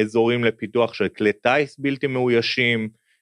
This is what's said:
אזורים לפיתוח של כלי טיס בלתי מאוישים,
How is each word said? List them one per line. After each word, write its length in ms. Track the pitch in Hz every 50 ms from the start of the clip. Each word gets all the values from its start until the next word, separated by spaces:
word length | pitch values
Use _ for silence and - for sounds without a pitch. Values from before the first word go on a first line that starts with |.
אזורים 420 | 110 107 110 117 113 117 120 120 120
לפיתוח 500 | 113 110 - 113 98 - 120 117 110 -
של 140 | - 104 90
כלי 240 | - - 110 104 101
טיס 460 | - - 120 131 147 147 139 - -
בלתי 280 | 139 139 139 131 147 139
מאוישים, 840 | 131 127 127 123 117 117 117 - - 131 123 120 117 113 110 107 - _ _ _ _ _